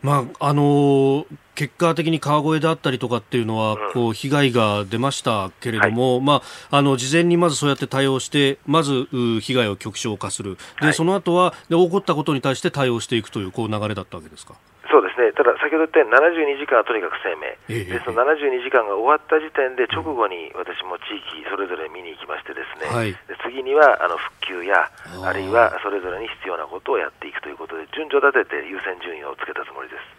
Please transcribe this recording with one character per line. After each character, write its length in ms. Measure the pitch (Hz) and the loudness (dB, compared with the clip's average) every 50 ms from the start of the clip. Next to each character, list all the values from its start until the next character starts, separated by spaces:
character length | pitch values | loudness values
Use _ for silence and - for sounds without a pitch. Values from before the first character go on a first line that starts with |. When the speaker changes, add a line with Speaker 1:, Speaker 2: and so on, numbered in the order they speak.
Speaker 1:
ま 240 | - 139 147 139 123 - - - | 2 2 2 2 0 -2 -8 -4
あ、 80 | 160 143 | 0 2
あ 40 | |
の 100 | 147 147 | 4 4
ー、 640 | 143 143 143 143 143 143 139 139 135 135 135 147 156 - 151 - _ _ _ | 4 6 6 6 6 6 6 4 4 4 2 0 -2 -8 -16 -20 _ _ _
結 200 | - 151 127 _ | -6 -6 -6 _
果 180 | _ 175 165 160 | _ 0 2 2
的 160 | 165 160 160 | 2 0 0
に 80 | 160 151 | 0 0
川 220 | - 143 147 151 | 0 2 2 2
越 180 | 143 156 156 156 | 2 2 0 2
で 80 | 143 | 2
あ 60 | 160 | 0
っ 40 | 160 | 0
た 140 | 156 - 147 | 0 -2 -2
り 80 | 127 120 | -2 -2
と 100 | 131 117 | -2 -2
か 100 | 120 117 | -2 -4
っ 40 | |
て 160 | - _ - 123 | -4 _ -2 -2
い 40 | |
う 40 | 113 | 0
の 100 | 107 110 | 0 0
は、 180 | 110 110 107 107 | 0 0 0 0
Speaker 2:
う 160 | 107 107 98 | -2 -4 -2
ん。 20 | |
Speaker 1:
こ 180 | - 127 120 113 | 0 0 0 0
う、 20 | 110 | 0
被 160 | - - 135 | -2 -2 0
害 200 | 139 147 143 135 | 2 2 2 4
が 320 | 117 123 113 104 104 104 104 | 4 4 4 4 2 0 -2
出 140 | 95 117 113 | -2 -2 0
ま 140 | 123 139 | 0 0
し 100 | 135 - | -2 -2
た 300 | - 131 113 104 95 92 - _ | -2 -2 0 0 -2 -4 -8 _
け 100 | - 123 | -6 -4
れ 80 | 110 107 | 0 2
ど 140 | 104 107 | 2 2
も、 240 | 113 117 127 131 127 | 2 2 2 2 2
Speaker 2:
は 20 | 127 | 2
い。 60 | 131 | 4
Speaker 1:
ま 180 | 143 143 127 - - - - - - | 2 2 2 0 -6 -18 -18 -6 0
あ、 40 | - 143 | 2 4
あ 40 | |
の、 140 | 143 139 139 | 4 4 2
事 160 | 123 127 131 151 | 2 0 2 2
前 100 | 170 170 | 4 4
に 120 | 175 175 | 4 4
ま 140 | 170 175 165 | 4 4 2
ず 40 | 143 | 2
そ 120 | - 147 | 0 0
う 20 | 143 | 0
や 80 | 139 | 0
っ 20 | - | 0
て 80 | 139 | -4
対 220 | 123 - 139 139 135 | -2 0 0 2 2
応 100 | 135 127 | 2 0
し 100 | - - | -2 0
て、 300 | - 147 139 135 139 - _ | 2 2 2 2 0 -2 _
ま 160 | - 139 165 | 2 2 2
ず、 240 | 156 139 139 127 127 - | 4 2 0 0 -2 -2
う、 260 | - 127 120 117 113 110 | -2 0 0 0 0 0
被 160 | - - 127 | -2 0 2
害 140 | 127 117 104 | 2 2 2
を 80 | 101 | -2
極 200 | - - 113 101 | -4 -8 -10 -8
小 200 | - - 120 104 | -6 -6 -6 -4
化 160 | 95 - 98 | -4 -6 -8
す 100 | - - | -6 -6
る。 140 | - 101 92 - - - - - | -8 -8 -10 -10 -14 -16 -8 0
で、 60 | 147 | 2
Speaker 2:
は 40 | 151 | 2
い。 40 | 147 | 2
Speaker 1:
そ 100 | - 165 | 4 2
の 100 | 175 190 | 2 2
後 220 | 196 - 180 170 | 0 0 2 4
は、 180 | 180 180 175 - - - _ | 4 4 4 2 -4 -4 _
で、 80 | 165 | 4
起 120 | 170 185 170 | 4 4 4
こ 100 | 175 196 | 4 0
っ 40 | |
た 140 | 190 - 160 | 0 0 0
こ 80 | 147 147 | 0 0
と 100 | - 151 | 0 -2
に 60 | 131 | 0
対 160 | - 185 131 | 0 0 -2
し 40 | - | 0
て 120 | - 175 | -2 -2
対 180 | - 143 135 127 | 0 0 0 0
応 80 | 120 113 | 0 -2
し 80 | - | -2
て 80 | - 123 | -2 -2
い 80 | 113 | -2
く 80 | 107 - | -2 -4
と 80 | - 117 | -6 -6
い 60 | 101 | -6
う、 80 | 92 | -6
こ 140 | - - 113 | -4 -4 -4
う、 20 | 107 | -2
流 100 | 107 107 107 | -2 -2 -2
れ 80 | 104 107 | -4 -4
だ 80 | 95 | -6
っ 40 | 92 | -8
た 100 | _ - | _ -14
わ 80 | 87 78 | -16 -16
け 40 | 78 | -18
で 80 | 80 | -20
す 80 | - - | -20 -20
か？ 100 | - - - _ _ _ _ - - | -20 -20 -20 _ _ _ _ -2 4
Speaker 2:
そ 80 | 151 143 | 4 6
う 40 | 104 | 6
で 80 | - - | 4 0
す 60 | 123 | 2
ね。 100 | 123 110 | 2 2
た 100 | - - | 2 4
だ、 120 | 135 120 - - | 2 2 4 2
先 80 | - 143 | 0 0
ほ 80 | 151 160 | 0 0
ど 80 | 160 | 0
言 0 | |
っ 20 | 156 | 2
た 140 | - 160 | 4 4
よ 40 | 139 | 4
う 20 | 107 | 6
に、 40 | 113 | 4
七 200 | 131 147 170 170 | 4 4 4 2
十 100 | 165 156 | 2 -2
二 140 | 143 135 139 | -2 -2 -4
時 80 | 147 | -2
間 120 | 143 135 117 | 2 2 2
は 60 | 101 | 2
と 80 | - | 2
に 80 | 120 110 | -2 -2
か 80 | 90 82 | -2 -4
く 80 | - - | -6 -6
生 140 | - 98 85 78 | -6 -6 -6 -6
命。 180 | 76 64 - - _ - | -8 -12 -12 -12 _ -8
Speaker 1:
え 160 | 113 117 98 90 | -8 -8 -6 -6
え。 100 | 95 120 | -6 -6
Speaker 2:
で、 40 | |
そ 80 | - 123 | -6 -4
の 160 | 110 117 123 | 0 2 2
七 100 | 143 156 151 | 2 2 2
十 80 | 143 139 | 0 -2
二 120 | 127 123 | -2 -2
時 80 | 120 131 | -4 2
間 120 | 135 127 110 | 2 2 2
が 120 | 101 101 101 | 2 -2 0
終 80 | 113 | 2
わ 80 | 135 151 | 2 2
っ 60 | 160 | 2
た 160 | - - 160 156 | 0 0 0 0
時 120 | 156 156 _ | 0 -2 _
点 220 | - 135 127 131 | -2 -2 -2 0
で、 100 | 123 123 | -2 -2
直 160 | 113 - - | -2 -2 -6
後 240 | - - 143 120 110 | -6 -6 -2 -2 -2
に 240 | 98 92 85 80 76 - | -2 -2 -8 -10 -12 -10
私 280 | 90 90 85 85 - 90 | -10 -10 -10 -10 -10 -10
も 140 | 92 90 85 | -10 -10 -10
地 160 | - - 107 | -10 -12 -12
域 320 | 101 - - - 78 76 85 | -12 -12 -14 -16 -14 -10 -8
そ 80 | 98 | -6
れ 100 | 95 98 | -6 -6
ぞ 100 | 90 90 | -6 -6
れ 120 | 78 80 78 | -8 -8 -10
見 140 | 80 90 | -12 -14
に 80 | 87 85 | -14 -14
行 80 | 78 - | -16 -16
き 80 | - | -10
ま 120 | - 76 78 | -10 -10 -10
し 60 | - | -10
て 80 | - 69 | -12 -12
で 60 | 65 69 - - | -12 -12 -14 -12
す 60 | 76 | -10
ね。 80 | 80 76 | -8 -4
Speaker 1:
は 140 | 110 117 113 | -2 -2 -2
い。 80 | 104 | -2
Speaker 2:
で、 260 | 92 - - - 92 - - | -6 -8 -14 -18 -16 -12 -12
次 160 | 117 123 135 | -10 -8 -8
に 120 | 127 131 139 | -4 0 4
は、 280 | 151 151 135 110 - | 6 6 6 6 4
あ 60 | 85 87 | 0 -2
の、 100 | 85 80 | -2 -2
復 160 | - - - _ | -8 -10 -12 _
旧 240 | - - 95 87 87 | -10 -8 -8 -6 -2
や、 260 | 95 98 90 78 - - - - | 2 2 2 2 0 -4 -18 -20
Speaker 1:
あ 160 | 85 87 92 | -16 -14 -8
ー。 40 | 95 | -6
Speaker 2:
あ 60 | 92 | -4
る 100 | 92 101 | -4 -4
い 60 | 95 95 | -4 0
は 300 | 107 117 117 - - - | 4 4 4 4 2 -4
そ 80 | - 101 | -6 -6
れ 100 | 98 101 | -6 -6
ぞ 100 | 90 90 | -6 -6
れ 80 | 90 95 | -8 -8
に 80 | 113 - - - | -10 -10 -12 -12
必 60 | - 95 | -8 -8
要 80 | 90 | -8
な 80 | 82 78 | -8 -8
こ 140 | 71 - 95 | -10 -12 -10
と 120 | _ - | _ -2
を 60 | 135 104 | -2 -2
や 100 | 80 67 | -2 -4
っ 40 | |
て 160 | _ _ - 76 | _ _ -14 -12
い 40 | |
く 80 | - - | -12 -12
と 80 | - 76 | -12 -12
い 40 | |
う 40 | 71 | -14
こ 100 | - 80 | -14 -14
と 100 | 80 85 | -12 -12
で、 100 | 80 78 _ - | -12 -12 _ -10
順 140 | 143 156 151 | -10 -8 0
序 80 | 139 143 135 | 0 4 4
立 180 | 143 135 127 101 | 4 4 2 0
て 180 | - - 71 | 0 -4 -8
て 60 | 69 82 | -6 -8
優 120 | 95 92 - | -10 -10 -8
先 140 | 98 92 87 | -10 -10 -10
順 160 | 90 87 82 | -12 -14 -12
位 80 | 76 73 | -12 -12
を 120 | 71 69 | -14 -10
つ 100 | - - | -10 -10
け 60 | - 78 | -10 -8
た 100 | - 76 | -10 -10
つ 80 | - | -10
も 100 | 69 69 | -12 -16
り 60 | 67 65 | -14 -14
で 80 | - | -14
す。 60 | - - - - | -16 -18 -18 -20